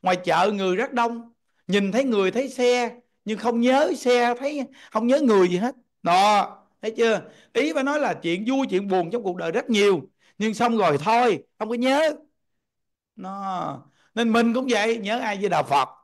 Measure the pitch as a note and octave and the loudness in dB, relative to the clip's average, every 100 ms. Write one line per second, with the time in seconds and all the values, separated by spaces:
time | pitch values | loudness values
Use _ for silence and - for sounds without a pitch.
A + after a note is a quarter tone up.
0 | F3+ F3+ F3+ D#3+ G3 G3+ F#3+ F3+ C4+ A#3+ | 0 -2 0 2 2 0 -2 -2 -2 -2
1 | A#3 A#3 A#3 _ _ _ - G3 G3+ G#3 | -2 -4 -14 _ _ _ -4 -2 0 0
2 | C#4 G#3+ F#3+ G#3 C4+ - B3 B3 A#3 A#3 | 0 2 0 0 -4 0 0 2 -2 -8
3 | _ _ - G#3+ A3+ A#3 A#3+ C4 D#4 D#4+ | _ _ -10 -4 -2 0 2 4 2 0
4 | B3+ B3 A#3+ A#3+ C#4 D4 B3+ - - A3 | 2 2 2 -2 -6 -6 -10 -12 -8 -2
5 | A#3 C#4 C#4+ G#3 F3+ F3+ A#3 C#4 _ _ | 2 2 4 6 4 2 -2 -6 _ _
6 | E3+ F3+ G3+ G#3 - - _ _ G#3+ A3 | 0 4 4 4 2 -6 _ _ -10 0
7 | A3+ G3+ - - _ - C#4+ D#4 C4+ D4+ | 0 0 -4 -20 _ -2 0 0 -2 0
8 | B3+ D#3+ E3+ F3+ A3 C4+ B3+ F#3 G3+ F#3 | -2 -2 -4 -4 -2 -2 0 -2 0 -2
9 | E3 A#3 G3 F3+ E3+ F#3+ C#4+ G#3+ G3+ F3+ | 0 -4 -6 -6 -4 -4 -2 2 4 2
10 | - _ _ _ G#3+ A3 A#3+ A#3 F3+ C#3+ | -2 _ _ _ -6 -2 0 2 2 0
11 | D#3+ A3+ B3 D#3+ - _ G#3+ A#3+ B3+ C#4 | 2 2 2 0 -6 _ -8 -2 0 2
12 | D#4 D4 _ _ _ _ _ _ _ _ | 0 -4 _ _ _ _ _ _ _ _
13 | _ - F#3+ G3 F#3+ F3+ E3 C#3 _ _ | _ -16 -14 -10 -8 -6 -6 -10 _ _
14 | _ - A#3 A3+ A#3 A#3 C4 A3 A3 A#3 | _ -4 2 2 2 0 0 0 0 -2
15 | G3+ A#3 A#3 G3+ G3+ E3 D3 C#3 B2+ - | -4 -4 -4 -4 -2 -2 2 0 0 -6